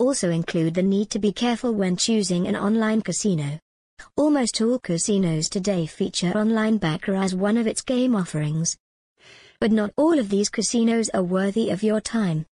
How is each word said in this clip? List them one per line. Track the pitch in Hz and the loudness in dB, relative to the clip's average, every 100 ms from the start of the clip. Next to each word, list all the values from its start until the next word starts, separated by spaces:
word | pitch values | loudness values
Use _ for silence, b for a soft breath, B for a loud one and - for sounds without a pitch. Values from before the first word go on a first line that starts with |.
also | 254 262 175 | 0 0 0
include | 165 165 175 160 | 0 0 0 0
the | 170 | 2
need | 190 196 214 | 2 2 0
to | 214 | -2
be | 208 | -2
careful | - 240 233 247 | 0 -2 0 -2
when | 214 185 180 | 0 0 0
choosing | - 220 185 175 196 | 0 0 2 0 0
an | 208 | 0
online | 202 226 220 220 | 0 0 2 0
casino. | 190 170 214 165 143 156 - _ _ - B - | -2 -2 0 0 -2 -6 -12 _ _ -20 B 0
Almost | 302 294 226 - | 2 2 0 0
all | 226 247 | 0 0
casinos | - 170 - 202 180 160 156 | -2 -2 0 0 2 0 -2
today | 202 190 185 160 | -2 -2 -2 -4
feature | - 196 - 180 208 | -4 -4 -2 -2 0
online | 214 226 220 220 | 0 0 0 0
baccarat | 165 156 - 190 | 0 -2 -2 -2
as | 190 | -2
one | 185 202 233 | 0 0 0
of | 220 | 0
its | - | -4
game | - 247 254 | -2 0 2
offerings. | 214 175 156 151 156 165 - _ _ _ _ B B B B | 0 -2 -4 -2 -2 -4 -6 _ _ _ _ B B B B
But | 226 | 2
not | 220 208 - | 2 2 2
all | 311 320 | 4 4
of | 202 | 2
these | 202 208 | 0 0
casinos | - 196 240 226 226 214 | -2 -2 2 2 2 0
are | 202 | -2
worthy | 180 185 196 214 226 | 0 0 0 0 -2
of | 180 | 0
your | 214 214 | 0 0
time. | - 226 190 156 160 | -2 -2 0 -2 -4